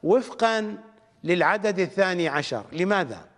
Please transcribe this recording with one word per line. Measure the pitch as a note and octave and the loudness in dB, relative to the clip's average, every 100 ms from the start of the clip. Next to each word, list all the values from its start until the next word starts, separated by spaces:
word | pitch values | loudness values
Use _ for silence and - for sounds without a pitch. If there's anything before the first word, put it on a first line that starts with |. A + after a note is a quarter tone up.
وفقا | D3+ A#3 B3 - A3+ A3 G#3+ G#3 - _ _ _ | 4 2 2 0 0 2 -4 -8 -16 _ _ _
للعدد | D#3 F3 D#3 G#3 G#3 F#3+ | -2 2 2 2 0 0
الثاني | F3 - F#3+ F3+ D#3+ | -2 0 0 0 -2
عشر. | C#3+ - A#2+ G2+ | -2 -4 -6 -8
لماذا؟ | D#3 F#3 G3+ D3+ G2 D#2 | -4 0 0 -2 -6 -16